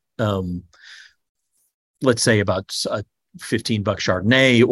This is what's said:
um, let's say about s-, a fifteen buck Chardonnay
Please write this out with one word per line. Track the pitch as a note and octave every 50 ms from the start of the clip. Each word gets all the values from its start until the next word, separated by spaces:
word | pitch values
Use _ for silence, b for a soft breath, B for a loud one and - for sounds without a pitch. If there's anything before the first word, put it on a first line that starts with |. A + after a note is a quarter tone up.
| _ _ _ - A2+
um, | G#2 G2+ F#2+ F2+ F2+ F2+ F2+ F2 B B B B B B B B B B _ _ _ _ _ _ _ _ _ _ _ _ _ _ _ _ _
let's | C3+ C3 A#2+ A2+ - B2
say | A2+ G#2
about | G2 F#2+ F#2 F#2+ - -
s-, | - - - - - A2
a | G#2 - _ _ _ _ - F#3
fifteen | - - B2+ G#2+ - - A2+ G#2+ G2
buck | G#2+ G2 - -
Chardonnay | - F#2 F#2 F2 G#2+ B2+ C3 C3+ C3 B2 A2+ A#2+ B2+